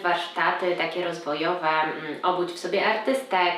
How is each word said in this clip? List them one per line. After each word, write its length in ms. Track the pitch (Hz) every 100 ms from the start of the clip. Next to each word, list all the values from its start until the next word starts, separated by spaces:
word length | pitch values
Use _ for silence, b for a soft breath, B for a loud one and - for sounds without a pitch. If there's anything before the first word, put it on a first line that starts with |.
warsztaty 720 | 175 175 - - 170 180 185 175
takie 260 | 160 180
rozwojowe, 640 | 175 170 147 151 165 180 160
mm, 520 | 156 156 156 151 147
Obudź 280 | 180 180 175
w 80 | -
sobie 280 | 262 196 208
artystę, 520 | 220 - 262 - 185 175